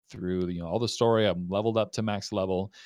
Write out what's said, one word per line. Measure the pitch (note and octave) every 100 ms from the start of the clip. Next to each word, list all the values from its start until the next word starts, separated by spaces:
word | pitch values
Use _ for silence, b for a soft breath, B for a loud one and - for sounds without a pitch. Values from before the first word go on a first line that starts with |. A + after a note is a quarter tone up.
| _
through, | - F2+ F#2 F2+
you | F2
know, | E2
all | F#2+
the | A#2
story. | - A#2 A2+ G#2
I'm | F2 F2+
leveled | G2 A2 A2
up | G#2
to | -
max | A2 G#2 -
level, | G#2 F#2+ F#2 F#2+ B